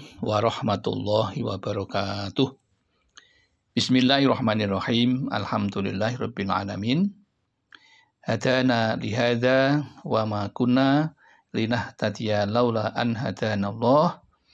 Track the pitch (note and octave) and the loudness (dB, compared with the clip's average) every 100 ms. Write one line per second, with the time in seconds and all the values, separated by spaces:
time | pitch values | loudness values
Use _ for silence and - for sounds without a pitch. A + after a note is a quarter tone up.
0 | - - A2+ G#2 A2 - A#2+ G2 - G#2 | -2 -8 -2 2 0 0 -2 -2 -2 -4
1 | G#2 G#2+ G#2+ - A#2 G2 G#2+ G2 F#2+ G2+ | 0 0 0 -4 -6 -6 -6 -6 -4 -4
2 | G2 G2+ G2+ - C3 - _ _ _ _ | -4 -4 -6 -2 -2 -2 _ _ _ _
3 | _ - _ _ _ _ _ - A2+ B2+ | _ -20 _ _ _ _ _ -4 2 2
4 | B2+ C#3 C3+ A2+ A#2 G#2+ G#2 F#2+ G#2+ A#2 | 4 4 4 2 0 0 0 -2 0 2
5 | A#2+ B2+ - G#2+ G2+ G#2+ G2+ G2+ G2 G2 | 2 0 -2 -4 -2 -2 -2 -2 -4 -2
6 | A2 A#2+ G#2+ G#2+ F#2+ F#2 G2 F#2+ G#2+ D3 | -2 -2 -6 -4 -2 -2 -2 -6 -2 0
7 | G3+ - _ _ _ _ _ - _ - | 0 -4 _ _ _ _ _ -20 _ -20
8 | _ _ - A2+ C3+ B2+ C3 A#2 A2+ A#2+ | _ _ -4 0 2 2 2 2 2 0
9 | A2+ G#2+ A#2+ A#2+ B2 C3 C3+ D3 C3 - | -4 0 0 2 2 4 4 2 -2 -10
10 | D3 A2 G#2+ G#2 G#2 - B2 B2+ C3+ C#3+ | -2 -2 0 -2 -4 -2 2 4 4 2
11 | D#3 - _ _ _ A2+ A2+ A#2 - - | 0 -6 _ _ _ -4 -2 -2 -4 -4
12 | G#2+ G2+ A2 G#2 G2+ A2+ A#2+ A2+ A2 - | -4 -2 -2 0 0 2 2 0 -2 -2
13 | A#2+ A2 A#2+ G2+ A2 G#2 G2+ A2 A#2 C#3+ | -2 -2 -4 -2 -2 -2 -2 0 4 4
14 | E3+ - _ _ _ | 4 0 _ _ _